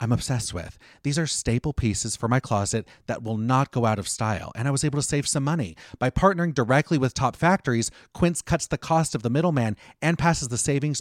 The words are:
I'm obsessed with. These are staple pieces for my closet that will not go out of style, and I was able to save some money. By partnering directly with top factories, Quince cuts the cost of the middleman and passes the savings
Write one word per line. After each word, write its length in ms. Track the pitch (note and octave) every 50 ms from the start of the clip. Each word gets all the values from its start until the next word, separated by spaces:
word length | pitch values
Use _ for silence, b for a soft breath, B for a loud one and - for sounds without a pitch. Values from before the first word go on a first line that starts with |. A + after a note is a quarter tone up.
I'm 100 | A#2 A2+
obsessed 420 | A#2+ A#2 - - C3 A#2+ - - -
with. 260 | F2 E2 D#2+ - - b b b b b
These 120 | C#3+ C#3+
are 120 | E3 D#3+ C#3+
staple 440 | - - - - A2+ A2+ - D3+ C#3
pieces 440 | - - A2 G2 - - A2+ -
for 100 | - -
my 140 | A2+ B2 C3+
closet 480 | - - A#2 G2+ G2+ - - A2+ - b b b b
that 160 | - A2+ - A#2
will 140 | A2 A2
not 340 | G#2+ A2 A#2+ C3 C3 C#3 -
go 160 | - C3 A#2
out 140 | A2 G#2+ G2+
of 80 | G2 -
style, 420 | - - A2+ G#2+ G#2 E2+ - - -
and 100 | G#2+ A#2+
I 60 | C#3 C#3
was 100 | C3 -
able 160 | D3+ C3+ D3
to 80 | C3+
save 220 | - D#3 C#3+ C#3 -
some 160 | - D3+ C3+
money. 320 | C#3+ E3 E3 A#2 F2 D#2 B B B B B
By 100 | A#2+ B2+
partnering 420 | - - F#3 F#3+ G3 E3+ E3+ E3+ C#3
directly 460 | C#3+ A#2+ G#2+ B2+ D3 D3 - E3+ C#3+
with 160 | C3 B2+ -
top 220 | - C#3 B2 -
factories, 520 | - - E3+ F#3+ F#3+ - - A#2+ A#2 A2+ - b b b b b
Quince 300 | - F3 E3+ E3+ - -
cuts 240 | - E3+ E3 -
the 120 | - D#3 -
cost 360 | - - E3 D#3+ D#3+ - -
of 80 | C3+ G#2+
the 80 | A#2
middleman 460 | A#2+ D3 E3 F3+ D#3 C3 A#2 A2 G#2 B B B B B
and 180 | - D#3 E3+ -
passes 300 | C#3+ E3+ D#3+ - C#3+ A#2+
the 100 | A#2+ A2+
savings 420 | - - C#3+ C#3 C#3 D3+ C#3+ -